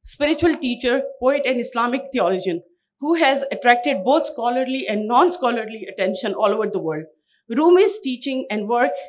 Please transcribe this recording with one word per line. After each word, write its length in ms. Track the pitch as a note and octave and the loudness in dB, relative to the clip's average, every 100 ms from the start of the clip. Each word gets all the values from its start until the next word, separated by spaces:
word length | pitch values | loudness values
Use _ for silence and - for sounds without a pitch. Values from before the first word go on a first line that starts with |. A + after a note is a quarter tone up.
spiritual 540 | - - D4 D#4 E4+ D4+ | -6 -2 0 2 2 2
teacher, 460 | C4 A#3+ B3+ B3 - - | -2 -2 0 0 -2 -2
poet, 220 | B3+ C#4+ | 0 2
and 160 | C4+ B3 | 0 -2
Islamic 440 | A3+ A#3 A#3+ B3+ - | -2 -2 -2 -2 -4
theologian 500 | B3 F3 F#3+ F#3 E3+ - _ _ _ | -2 0 0 -2 -4 -8 _ _ _
who 140 | C#4+ | -2
has 300 | E4+ C#4+ C4+ - | 2 4 2 -2
attracted 500 | A3 A#3+ A#3+ C#4+ A#3 | 0 2 4 2 -2
both 200 | G3 D#4 | 2 2
scholarly 640 | - - A#3 B3 B3+ C4 A3+ | 0 -4 -2 -2 -2 -4 -4
and 180 | G#3+ G#3+ | -4 2
non-scholarly 800 | A#3+ F4 F4 B3 A#3 G#3+ A3 - | 4 4 2 -2 -2 -6 -12 -12
attention 460 | G3+ G3 G#3 G#3+ | -4 -4 -2 -4
all 220 | F#3 G#3 | 0 0
over 120 | G#3+ G#3 | 2 -2
the 120 | F#3+ | -4
world. 260 | D#3+ D#3 D#3+ _ _ _ _ | -4 -6 -10 _ _ _ _
Rumi's 480 | A#3 E4 F4+ G4+ - | 2 6 6 4 0
teaching 480 | C4+ B3 C#4 C4 - | -6 -6 -4 -6 -4
and 180 | G#3+ G3+ | -6 -2
work 240 | A#3+ C4 - | 2 0 -2